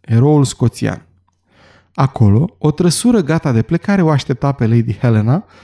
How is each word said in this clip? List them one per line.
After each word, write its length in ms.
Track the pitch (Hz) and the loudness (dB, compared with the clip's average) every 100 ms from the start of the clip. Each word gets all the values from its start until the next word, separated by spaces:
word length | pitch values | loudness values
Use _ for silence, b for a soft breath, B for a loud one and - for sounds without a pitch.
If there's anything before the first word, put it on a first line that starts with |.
eroul 440 | - 113 143 151 | -2 2 4 2
scoțian. 600 | 135 - 120 - 110 87 - _ _ _ b b b b b | 0 -2 -4 -2 -6 -8 -14 _ _ _ b b b b b
Acolo, 600 | - 135 - 104 107 170 - | -4 -2 2 2 2 0 -2
o 120 | 151 | -2
trăsură 500 | 151 175 - 240 233 | 0 0 0 0 0
gata 320 | 143 160 151 | 0 -2 0
de 100 | 113 | -2
plecare 400 | - 170 - 196 | -2 -4 -2 0
o 80 | 160 | 2
aștepta 420 | 143 - 131 139 | 0 -2 -4 -4
pe 140 | 139 113 | -2 0
Lady 320 | 117 117 107 | 0 -2 -2
Helena 460 | 123 110 107 165 b b | 0 0 0 -2 b b